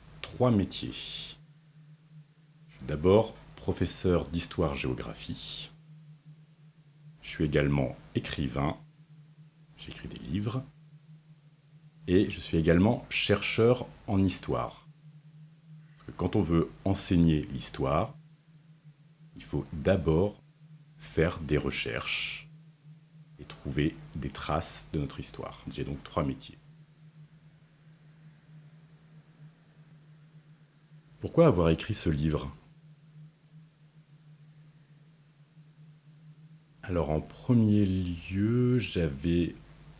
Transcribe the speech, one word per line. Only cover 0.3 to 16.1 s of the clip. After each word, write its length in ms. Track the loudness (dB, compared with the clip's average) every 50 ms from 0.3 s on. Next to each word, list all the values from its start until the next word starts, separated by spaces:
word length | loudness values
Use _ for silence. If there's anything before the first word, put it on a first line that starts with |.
| -2 2 2 4
métiers. 400 | 4 4 2 0 -4 -8 -8 -10
Je 1800 | -10 -10 -12 -12 -10 -12 -12 -14 -16 -20 -20 -20 -20 -20 _ _ _ -20 -20 -20 -20 _ _ _ -20 -20 -20 _ _ _ _ _ _ _ -20 -20 -20
suis 100 | -16 -8
d'abord 480 | -6 -6 2 6 6 8 8 6 4 -4 -14 -20 -20 -20
professeur 720 | -8 -6 -6 -2 -2 -2 -2 -2 -2 0 2 2 2 0 0
d'histoire-géographie. 1400 | -4 -4 -4 -4 -2 -2 -2 0 -2 -2 -4 -4 -4 -4 -6 -10 -12 -12 -10 -12 -10 -10 -10 -12 -12 -12 -14 -14 -18 -20 -20 -20 -20 -20 -20 -20 -20 -20 _ -20 -20 -20 -20 _ _ _ -20 -20 _ _ _ -20 _ _ -20 -20 -20 -18
Je 80 | -14 -12
suis 160 | -4 -2 0
également 500 | 2 2 2 2 4 2 2 0 0 -4 -10 -16 -6 -6
écrivain. 640 | -6 -4 -4 -4 -4 -4 -4 -2 -2 -2 -2 -2 -6 -10 -20 _ _ -20 _ -20 -20 -20 -20 -20 -20 -20 -20 _ _ -20 _ -20 -18
J'écris 320 | -16 -16 -16 -14 -14 -14
des 120 | -14 -12 -10 -6
livres. 340 | -4 -4 -4 -4 -6 -6 -10 -10 -16 -20 -20 -20 -20 -20 _ -20 -20 -20 _ _ -20 -20 _ -20 _ _ _ _ -20 -20 _ -20 _ -14 -2 4
Et 220 | 4 4 4 4
je 100 | -2 -8
suis 160 | -8 -2 0 2
également 480 | 4 6 6 6 6 4 2 0 -4 -6
chercheur 800 | -4 -4 2 2 2 2 2 -2 2 4 4 4 4 2 0 -8 -14 -16 -6 -2
en 140 | 2 2
histoire. 680 | 4 2 2 -2 -4 -4 -4 -4 -4 -6 -8 -14 -20 -20 -20 _ -20 -20 -20 -20 -20 -20 -20 -20 -20 -20 -20 _ _ -20 -20 -20 -20 -20
Parce 160 | -20 -20 -18
que 80 | -16